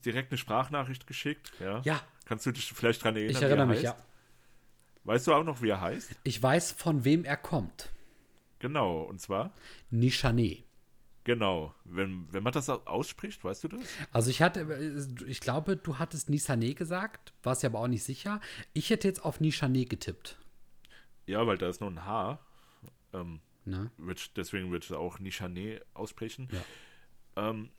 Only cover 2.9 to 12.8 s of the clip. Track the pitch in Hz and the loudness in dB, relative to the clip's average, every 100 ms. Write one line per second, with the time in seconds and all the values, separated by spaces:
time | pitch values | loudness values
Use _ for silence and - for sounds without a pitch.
2.9 | 113 113 110 107 131 123 143 127 117 120 | 4 2 2 2 4 6 8 6 4 2
3.9 | - - - _ - - - _ - _ | -2 -10 -20 _ -20 -20 -20 _ -20 _
4.9 | - - 120 123 151 160 127 113 95 90 | -10 0 2 6 6 4 0 2 2 0
5.9 | - - - 135 113 131 160 - - 170 | -2 -8 -6 -4 2 6 6 4 -2 2
6.9 | 151 123 160 143 147 - 165 90 - - | 4 6 6 4 -4 -2 -2 -2 -6 -8
7.9 | - - - - _ _ - 123 151 101 | -8 -10 -20 -20 _ _ -8 -2 2 2
8.9 | 80 78 95 - 98 175 - - - - | 0 -4 -8 -2 0 -2 -8 -20 -20 -2
9.9 | 113 127 - 131 120 107 - - _ _ | 4 4 4 2 4 2 -2 -12 _ _
10.9 | - - - - 120 101 87 78 - - | -20 -20 -4 0 2 2 0 -2 -10 -6
11.9 | 87 98 92 78 95 113 147 139 123 | -2 -2 -4 -6 -2 0 0 0 -2